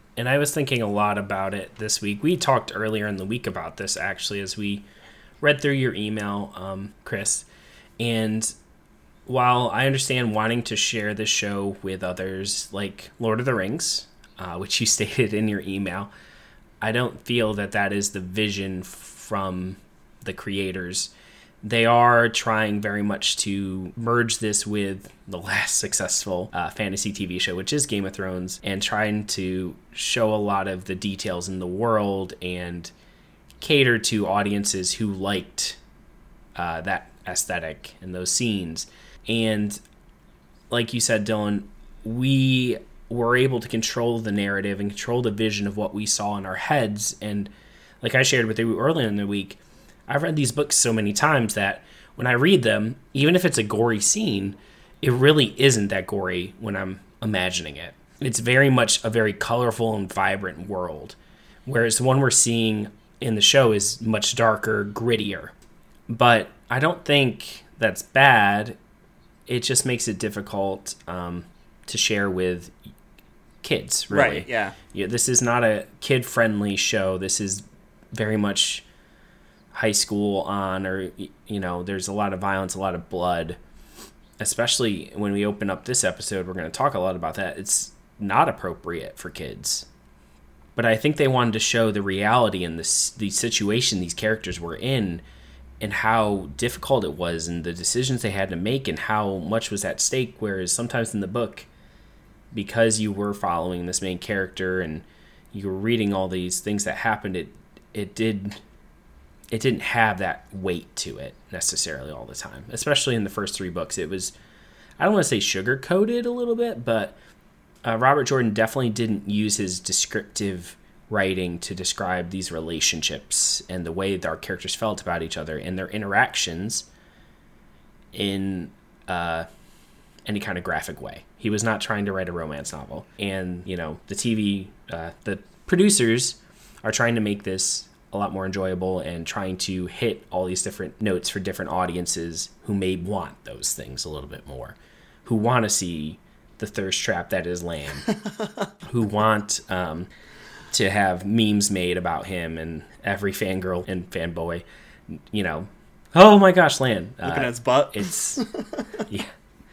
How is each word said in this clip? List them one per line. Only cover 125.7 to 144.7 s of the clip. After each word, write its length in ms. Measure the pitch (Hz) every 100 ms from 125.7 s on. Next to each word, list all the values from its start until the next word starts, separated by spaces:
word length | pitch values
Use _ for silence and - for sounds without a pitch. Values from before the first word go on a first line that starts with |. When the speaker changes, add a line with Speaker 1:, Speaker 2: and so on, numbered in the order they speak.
| 92
Speaker 1:
their 100 | 92
interactions 960 | 107 101 101 127 - - 82 101 - - - - - - - - - - - - - -
in, 580 | - 101 98 98 95 82 - _ - -
uh, 380 | 90 85 82 82 - - - - - - - -
any 140 | 104
kind 160 | 104 90
of 80 |
graphic 380 | 87 78 - 78
way. 220 | 55 - - _
He 140 | 110
was 120 | 104
not 200 | 110 107
trying 240 | - 104 101
to 60 |
write 180 | 95 90
a 20 |
romance 400 | 85 78 73 69
novel. 320 | 76 67 76 - -
And, 440 | 98 95 92 87 90
you 100 | 90
know, 240 | 80 78 -
the 80 |
T 200 | 98 120
V, 340 | 110 104 101 98 - -
uh, 200 | 82 82 -
the 140 | - 95 - - -
producers 680 | 175 202 202 117 117 127 - - - - -
are 80 | 110
trying 240 | 110 117 117
to 40 |
make 220 | 104 101
this 440 | 101 92 - - - _ _
a 20 | 98
lot 160 | 98
more 140 | 95 95
enjoyable 540 | 95 95 90 92 92
and 260 | 76 85 82
trying 300 | - 95 92
to 280 | - 92 87
hit 380 | - 117 98 -
all 140 | 92 92
these 160 | 92
different 380 | 104 - 90 -
notes 260 | 107 90 -
for 120 | 101
different 300 | 95 90 92
audiences 800 | 90 90 85 87 87 85 80 - -
who 100 | -
may 220 | 101 92 92
want 480 | 90 101 76 -
those 300 | - 57 -
things 300 | - 55 65
a 40 | -
little 200 | 76 69
bit 180 | 73 -
more, 300 | 67 60